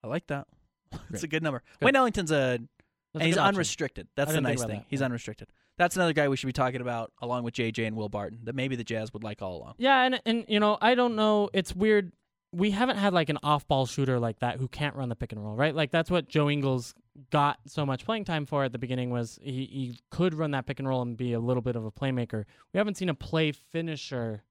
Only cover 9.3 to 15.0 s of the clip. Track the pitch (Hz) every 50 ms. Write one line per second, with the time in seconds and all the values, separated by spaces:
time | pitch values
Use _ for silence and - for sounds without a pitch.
9.3 | 104 - 104 95 90 82 60 - - - 233 262 269 262 254 262 254 247 - 226
10.3 | 226 233 220 - 214 208 208 208 214 - - 220 254 240 247 240 233 214 214 214
11.3 | 214 208 208 202 - 196 185 - - 180 202 220 214 208 196 175 - _ _ _
12.3 | _ _ _ _ - 175 185 214 202 196 240 254 269 214 196 202 185 175 160 139
13.3 | 151 147 - 147 151 143 - _ 151 135 131 120 - - 139 131 131 123 120 117
14.3 | 107 _ - 123 98 131 131 123 - - 151 147 - 139